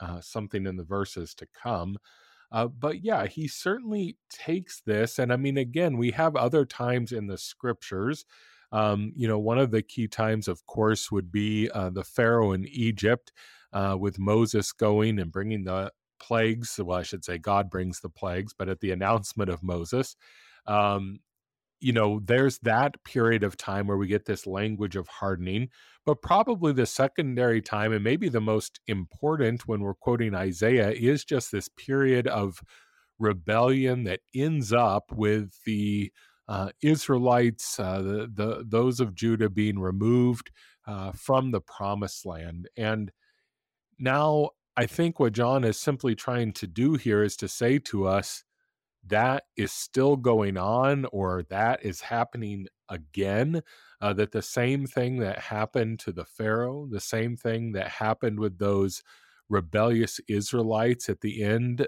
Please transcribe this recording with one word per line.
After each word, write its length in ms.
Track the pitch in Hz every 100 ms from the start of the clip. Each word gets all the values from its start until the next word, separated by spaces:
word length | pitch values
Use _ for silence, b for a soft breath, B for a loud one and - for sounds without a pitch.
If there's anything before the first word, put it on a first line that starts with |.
uh, 200 | 87 87
something 460 | - 113 101 104 95
in 100 | 92
the 80 |
verses 500 | 80 98 98 92 82 -
to 100 | -
come. 500 | - 120 98 90 101 b b b b b
Uh, 160 | 113 120
but 380 | 127 143 185
yeah, 220 | 208 214 -
he 200 | - 151
certainly 720 | - 180 233 226 214 175 - -
takes 520 | - - 175 180 -
this. 380 | 110 107 117 -
And 140 | 123
I 40 | 127
mean, 200 | 139 139
again, 400 | 123 151 175 120
we 140 | 120
have 240 | 113 160
other 300 | 147 123 151
times 480 | 135 - 123 123 117
in 160 | 117 101
the 100 | 95
scriptures. 840 | - - 123 113 - 95 113 - - b b b b
Um, 400 | 110 107 101 107 143
you 120 | 113
know, 100 | 104
one 200 | 107 120
of 120 | 131
the 120 | 110
key 260 | - - 110
times, 400 | - 110 110 104
of 180 | 87 -
course, 460 | - 107 107 -
would 180 | 101 87
be, 400 | 104 104 107 113
uh, 200 | 104 92
the 140 | 92
Pharaoh 480 | - - 117 117 104
in 140 | 95 95
Egypt, 640 | 123 113 98 101 120 - - B B B
uh, 240 | 98 98 95
with 200 | 101 95
Moses 540 | 98 110 113 107 -
going 460 | - 107 104 110 107
and 120 | 82
bringing 340 | 95 107 107
the 280 | 92 92 98 - _ _
plagues. 640 | - 117 113 113 113 -
Well, 160 | 90 90
I 40 |
should 220 | 85 95
say 140 | - 87
God 320 | 101 101 98
brings 300 | 95 92 90
the 80 | 90
plagues, 440 | - 95 90 104
but 160 | - 92
at 120 | 92
the 100 | 98
announcement 600 | 90 98 113 98 - 95
of 120 | 85
Moses, 540 | 90 87 85 123 131 - B B B B -
um, 540 | 104 101 101 95 104 _ _ _ _ _ -
you 120 | 127
know, 260 | 117 107 107
there's 400 | 98 123 135 -
that 440 | 117 113 139 -
period 400 | - 127 113 113
of 120 | 98 -
time 300 | - 98 101
where 100 | 98
we 120 | 95
get 160 | 101
this 240 | - 95 98
language 480 | 95 107 104 101 95
of 100 | 85
hardening. 640 | - 98 90 90 101 127 b b b
But 180 | - 147
probably 500 | - 190 226 202 160
the 140 | 131 113
secondary 760 | - 135 - 143 123 123 113
time, 300 | - 107 110
and 100 | 107
maybe 260 | 107 160 190
the 120 | 117
most 400 | 107 107 - - -
important 800 | 101 87 - 147 156 117 120 -
when 120 | 107
we're 140 | 101
quoting 400 | 95 - 120 113
Isaiah, 560 | 98 95 87 110 127 104
is 340 | 117 117 143
just 280 | - 135 -
this 160 | 101 -
period 580 | - - 139 135 123 123
of 360 | 113 98 85 - b b b b b
rebellion 840 | 107 95 82 113 123 135 131 123
that 160 | 104 95 _
ends 380 | 127 151 156 104
up 400 | 120 113 101 -
with 500 | 107 107 107 101 -
the, 480 | 113 107 104 104 95 b b b -
uh, 220 | 101 98 -
Israelites, 960 | 147 156 - 127 123 123 120 110 - -
uh, 240 | 95 98
the, 280 | 95 104 117
the, 320 | 104 107 - 117
those 320 | 113 127 120
of 160 | 113
Judah 360 | 87 117 110 110
being 280 | 98 107 101
removed, 720 | 92 95 110 123 123 117 - b b b
uh, 280 | - 101 95
from 400 | 92 - 131 131
the 80 | 104
promised 640 | - - 101 104 98 - 95
land. 420 | 82 85 85 87 -
And 360 | 110 110 98 - _ _ _ _ _ _ _ -
now 500 | 131 139 151 151 147 - _ -
I 100 | 117
think 340 | - 170 165
what 120 | 123
John 300 | 107 120 135
is 160 | 113 101
simply 360 | 147 135 131 107
trying 380 | - 123 110
to 120 | - 98
do 280 | 85 135
here 280 | 147 120 104
is 140 | 104 -
to 120 | 101
say 300 | - 120 139
to 280 | - 101 95
us, 340 | 98 - - _ _ _ _ _ _ 98
"That 380 | 104 123 135 - -
is 160 | 101
still 440 | - - 131 135 139
going 420 | 123 110 101 92
on, 480 | 98 120 135 143 131
or 300 | 101 92 90
that 380 | 82 95 117 131
is 180 | 107 87
happening 640 | - 117 120 120 107 101 95 _ -
again," 720 | 92 76 95 98 104 143 165 - B B B
uh, 120 | 104
that 200 | 98 104
the 100 | 110
same 440 | - 127 123 139 135
thing 320 | 131 123 127
that 200 | 98 -
happened 600 | - 107 107 131 113 113
to 120 | -
the 120 | 87
Pharaoh, 600 | 85 - 107 113 123 143 143
the 100 | 101
same 360 | - 113 117 117
thing 360 | 117 113 117
that 160 | 98 -
happened 500 | - 110 110 117 104
with 200 | 107 90
those 440 | 101 98 98 - - b b b b
rebellious 720 | 104 82 107 113 117 110 - -
Israelites 800 | 104 101 123 113 110 117 120 -
at 120 | 98
the 200 | 107 107
end, 440 | 104 113 123 120